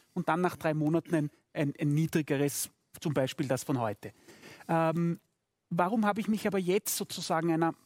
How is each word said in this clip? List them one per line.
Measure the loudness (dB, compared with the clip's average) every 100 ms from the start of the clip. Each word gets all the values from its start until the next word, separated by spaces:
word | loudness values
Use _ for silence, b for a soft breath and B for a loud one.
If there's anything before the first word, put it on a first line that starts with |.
| b
und | -4 0
dann | 2
nach | 2 0
drei | -2
Monaten | 2 2 2 2
ein, | 0 0 b b
ein, | -2 -2 0
ein | 0
niedrigeres, | 2 2 0 0 0 0 -2 -8 -10 _ -8
zum | -2
Beispiel | 0 0 -2 -2
das | -2
von | 0 -2
heute. | -2 -4 -10 -16 B B B B -2
Ähm, | 2 2 2 0 -2 _ _ _ _ _
warum | -2 0 2 0
habe | 0
ich | -2
mich | 0 0
aber | 0
jetzt | 0 0 0 -6
sozusagen | -6 -8 -2 0 2
einer, | 2 2 -2